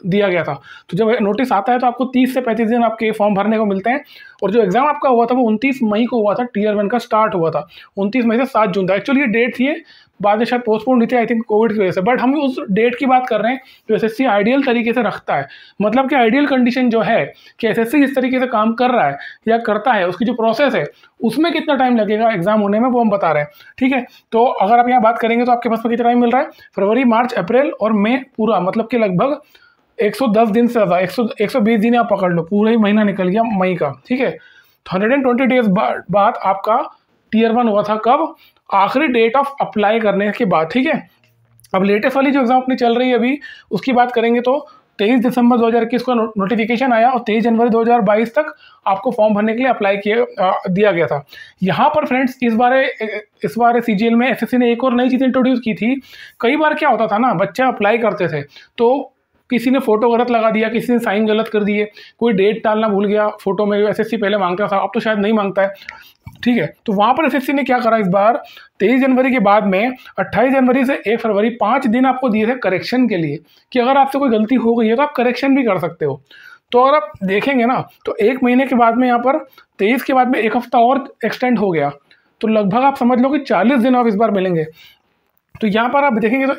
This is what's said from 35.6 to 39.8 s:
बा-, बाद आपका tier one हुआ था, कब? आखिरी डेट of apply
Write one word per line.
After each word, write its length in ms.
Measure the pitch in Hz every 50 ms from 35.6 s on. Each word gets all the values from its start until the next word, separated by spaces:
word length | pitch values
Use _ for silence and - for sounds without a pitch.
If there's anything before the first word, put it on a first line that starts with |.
| 240 214
बा-, 240 | 180 208 220 254 - - - -
बाद 280 | 180 202 196 220 247 - -
आपका 360 | 190 196 196 - 214 214 254 311 - - _ _ _ _ _ _ -
tier 200 | - 214 226 226
one 160 | 220 240 240 226
हुआ 160 | 202 202 202
था, 120 | - 214 214 214
कब? 300 | 220 254 302 320 311 320 _ _ _ _ _ _ -
आखिरी 380 | - 196 190 196 - 254 311 311
डेट 260 | 254 233 226 226 226
of 120 | 269 285 277 - -
apply 400 | 202 - - 214